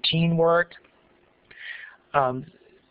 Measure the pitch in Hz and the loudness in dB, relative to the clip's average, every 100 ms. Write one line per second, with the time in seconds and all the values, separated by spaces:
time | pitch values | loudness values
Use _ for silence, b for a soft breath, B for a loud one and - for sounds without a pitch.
0 | - 165 165 165 165 170 175 - _ _ | -2 0 0 2 2 2 0 -8 _ _
1 | _ _ _ _ _ B B B B B | _ _ _ _ _ B B B B B
2 | _ 147 131 127 151 - _ _ _ | _ 0 0 -2 -10 -20 _ _ _